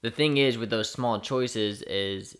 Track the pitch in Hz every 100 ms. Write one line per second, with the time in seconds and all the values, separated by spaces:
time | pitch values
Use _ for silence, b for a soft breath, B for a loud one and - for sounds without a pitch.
0 | 117 113 151 143 135 117 113 113 107 -
1 | 123 107 - 131 123 113 107 104 - 98
2 | 98 98 95 -